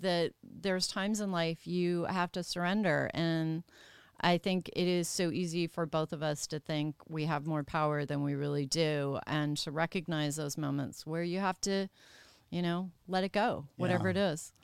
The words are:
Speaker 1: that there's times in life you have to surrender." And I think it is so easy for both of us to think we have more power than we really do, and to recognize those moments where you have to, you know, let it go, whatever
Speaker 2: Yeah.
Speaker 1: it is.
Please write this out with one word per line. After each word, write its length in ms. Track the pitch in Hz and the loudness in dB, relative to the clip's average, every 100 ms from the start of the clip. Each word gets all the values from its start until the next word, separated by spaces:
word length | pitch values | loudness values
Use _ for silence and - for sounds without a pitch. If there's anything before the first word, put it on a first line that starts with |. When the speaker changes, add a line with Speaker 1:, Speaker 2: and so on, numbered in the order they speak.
Speaker 1:
that 320 | 185 170 165 - | 0 2 2 -2
there's 440 | - - 190 185 - | -18 -6 -2 0 0
times 320 | 202 196 214 | 0 0 0
in 100 | 202 | 0
life 360 | 175 165 165 165 | 0 0 -2 -2
you 360 | 180 175 175 165 | 0 2 2 0
have 260 | 185 175 | 0 0
to 100 | 185 | -2
surrender." 680 | 175 175 175 208 190 147 131 | -4 -2 0 2 4 4 2
And 520 | - 165 160 160 160 - - - - - - | 0 2 2 0 -2 -6 -18 -20 -20 -20 -2
I 200 | 175 175 | 2 2
think 320 | 196 185 - | 2 -2 -2
it 140 | - 180 | 0 2
is 200 | 175 165 | 2 0
so 220 | - 175 | 0 0
easy 360 | 143 175 170 165 | 0 0 0 -2
for 180 | - | -2
both 300 | 160 160 160 | -2 0 0
of 80 | 156 | -2
us 240 | 151 147 - | -2 -2 -4
to 120 | 151 | -6
think 360 | - 151 151 - - | -4 -2 -2 -4 -8
we 200 | 160 156 | -4 0
have 180 | 147 151 | -2 -2
more 180 | 151 | -2
power 420 | 143 160 151 147 143 | -2 0 2 2 0
than 160 | 143 | 0
we 120 | 143 | 0
really 300 | 139 143 143 | 0 0 0
do, 540 | 139 165 156 147 139 135 - | 0 2 2 2 0 -2 -2
and 280 | 151 147 147 | 0 0 -2
to 120 | - | -2
recognize 680 | 147 165 196 165 156 147 147 | -2 0 -2 -2 0 0 -2
those 200 | 143 156 | -4 -4
moments 480 | 147 139 135 - | -2 -2 -4 -8
where 180 | 156 165 | -6 -4
you 160 | 170 185 | -2 0
have 200 | 196 185 | 0 0
to, 260 | 196 196 190 _ - - - - - | 0 0 0 _ -20 -20 -20 -20 -6
you 140 | 170 | -2
know, 300 | 170 175 185 - - | 0 0 -4 -10 -4
let 160 | 185 | -2
it 80 | 190 | 0
go, 340 | 208 233 156 143 - | 2 2 0 -6 -2
whatever 280 | - 90 95 | 0 2 2
Speaker 2:
Yeah. 40 | |
Speaker 1:
it 200 | 98 175 | 2 2
is. 200 | - - - | 0 -6 -18